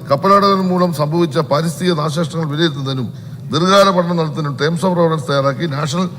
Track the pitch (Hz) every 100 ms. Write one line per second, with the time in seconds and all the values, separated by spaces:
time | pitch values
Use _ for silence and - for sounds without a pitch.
0 | - 139 190 202 202 196 185 180 180 147
1 | 147 165 170 139 151 143 165 147 180 160
2 | 151 147 160 160 156 147 170 139 135 131
3 | 117 - - - - 143 180 196 196 180
4 | 175 175 160 143 147 127 143 170 185 175
5 | 170 160 120 139 135 131 165 139 151 170
6 | 185